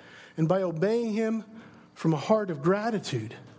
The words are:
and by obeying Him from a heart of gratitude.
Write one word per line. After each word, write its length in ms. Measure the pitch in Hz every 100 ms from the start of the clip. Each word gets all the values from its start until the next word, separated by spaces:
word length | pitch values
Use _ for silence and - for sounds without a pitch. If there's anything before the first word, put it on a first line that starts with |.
| - - - -
and 100 | 160
by 160 | 185
obeying 500 | 185 156 190 233 226
Him 300 | 208 220 226 - - - - -
from 200 | - 165
a 40 | 156
heart 320 | - 220 202
of 140 | 151
gratitude. 720 | 156 196 226 214 - 120 110 - -